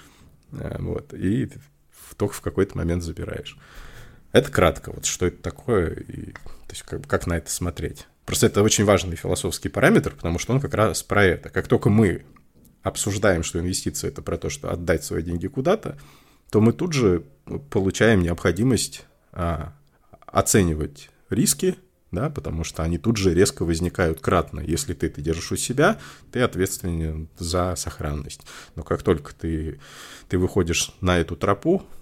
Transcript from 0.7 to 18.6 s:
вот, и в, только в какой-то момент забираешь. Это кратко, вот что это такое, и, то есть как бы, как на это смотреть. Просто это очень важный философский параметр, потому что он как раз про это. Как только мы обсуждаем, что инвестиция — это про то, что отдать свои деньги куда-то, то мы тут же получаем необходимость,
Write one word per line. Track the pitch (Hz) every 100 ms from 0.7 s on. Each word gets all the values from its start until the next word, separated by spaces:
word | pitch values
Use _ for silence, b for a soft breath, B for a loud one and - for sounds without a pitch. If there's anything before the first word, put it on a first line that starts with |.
| -
вот, | 87 - -
и | 80 90 117 117 - - _ _
в, | _ -
только | - 101
в | -
какой-то | 95 - 95 -
момент | 85 87
забираешь. | 82 80 - - - - B B B B B B -
Это | 120 143
кратко, | - 85 - -
вот | - -
что | - 90
это | -
такое, | 92 - - 107 82
и, | - - - -
то | - - - -
есть | -
как | - 85
бы, | 71
как | 92 -
на | 85
это | -
смотреть. | - 87 - 78 - - _ -
Просто | - 113
это | 101
очень | 107 -
важный | 104 95 90 85
философский | 92 87 92 - -
параметр, | - 135 214 -
потому | - 87 85
что | -
он | 131
как | 143
раз | 90 107 80
про | - 101
это. | 98 78 -
Как | 95 -
только | 113 -
мы | 104 101 73 - - _ _ - _
обсуждаем, | 98 - - 101 104 85
что | 80 87
инвестиция — | 90 90 - - -
это | -
про | 71 85
то, | 80
что | - 87
отдать | 87 85 82
свои | - 87
деньги | 82 85 92
куда-то, | - 143 220 - - b b b b b
то | 107
мы | 113
тут | 113 180
же | 143 110 87 - _ - - -
получаем | 104 95 - 113 104
необходимость, | 85 85 95 87